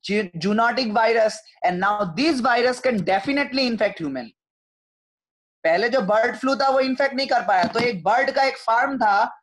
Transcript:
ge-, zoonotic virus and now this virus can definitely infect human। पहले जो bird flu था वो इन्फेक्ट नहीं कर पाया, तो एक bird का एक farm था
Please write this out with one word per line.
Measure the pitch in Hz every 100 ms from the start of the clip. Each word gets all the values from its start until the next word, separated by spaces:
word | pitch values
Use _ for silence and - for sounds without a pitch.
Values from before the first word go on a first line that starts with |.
ge-, | - 208 196 165 185
zoonotic | 214 233 240 240
virus | 214 226 226 220 - - _
and | 180 180
now | 196 208 196 160
this | 302 269
virus | 247 240 247 247
can | 254 220 175
definitely | 190 277 277 285 262 254
infect | 220 208 208
human। | 156 131 113 _ _ _ _ _ _ _ _ _ _ _ _ _
पहले | 165 175 233
जो | 262
bird | 190 214 240 233
flu | 262 269
था | 269
वो | 262
इन्फेक्ट | 262 262 277 254
नहीं | 269
कर | 247 -
पाया, | 190
तो | 226 233
एक | 240 196
bird | 170 233 269
का | 262
एक | 269 262
farm | - 226 277 269
था | 220 202 233 -